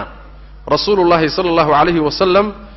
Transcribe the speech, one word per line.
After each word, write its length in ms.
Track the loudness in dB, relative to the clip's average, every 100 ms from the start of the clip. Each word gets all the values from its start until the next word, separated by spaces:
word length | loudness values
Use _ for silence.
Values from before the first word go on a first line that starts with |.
| -4 -14 -20 -20 -20 -14 -4
Rasuulullaahi 600 | -2 0 2 2 2 0
sallallahu 420 | -2 -2 0 2
alayhi 260 | 2 2 0
wa 120 | -2
sallam," 420 | 0 2 2 0 -6 -18